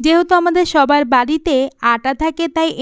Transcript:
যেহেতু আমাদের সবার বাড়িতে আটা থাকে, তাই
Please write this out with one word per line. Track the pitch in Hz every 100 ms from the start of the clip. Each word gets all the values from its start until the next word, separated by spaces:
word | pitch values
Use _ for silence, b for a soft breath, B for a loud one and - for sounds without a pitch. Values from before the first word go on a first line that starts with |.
যেহেতু | 302 339 349
আমাদের | 359 339 339 349
সবার | 320 277 294 269
বাড়িতে | 254 247 311 330 262 262 - 240
আটা | 233 254
থাকে, | 269 320 - 330
তাই | - 320 -